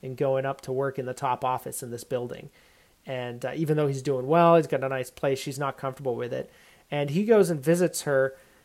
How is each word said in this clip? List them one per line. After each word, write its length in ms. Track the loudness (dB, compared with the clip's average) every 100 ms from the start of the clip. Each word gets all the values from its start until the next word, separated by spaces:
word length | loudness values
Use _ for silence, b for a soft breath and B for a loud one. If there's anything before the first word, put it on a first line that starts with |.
and 140 | -10 -2
going 280 | 0 0
up 160 | -2 -6
to 100 | -6
work 260 | -4 -2 -4
in 80 | -8
the 80 |
top 280 | -4 -4 -2
office 400 | -2 -4 -6 -10
in 80 | -10
this 140 | -10
building. 460 | -6 -6 -6 -10 -16 b b b b b -10
And, 380 | -8 -8 -8 -6
uh, 60 |
even 240 | -2 0 0
though 80 | 0
he's 160 | -2
doing 240 | -2 -2 2
well, 300 | 6 8 6
he's 100 | 4
got 180 | -2
a 40 | -2
nice 220 | -4 -8
place, 280 | -4 -2 -2
she's 200 | -4 -4
not 200 | -6 -4
comfortable 380 | -8 -6 -4 -4
with 180 | -4
it. 160 | -6 -8 b b b b
And 200 | -4 -2
he 140 | 0
goes 240 | 4 6 6
and 140 | 2
visits 400 | 2 4 2 0
her 320 | 0 2 2 -2 b b